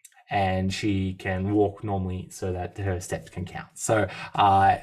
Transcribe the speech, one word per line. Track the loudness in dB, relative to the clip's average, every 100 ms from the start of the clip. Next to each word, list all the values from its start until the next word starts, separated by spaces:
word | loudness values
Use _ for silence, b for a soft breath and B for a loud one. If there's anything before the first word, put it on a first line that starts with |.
| b b _
and | 0 2 2 0
she | -2 -2 0 -2
can | -4 -4 -2 0
walk | 4 2 0
normally | -6 -4 -4 -6 -10
so | -8 -6
that | -6 -8 -6
her | -4 -4
steps | -6 -8 -10
can | -12 -10
count. | -12 -16
So, | -10 0 0 0 B B
uh, | 2 6 6 6 4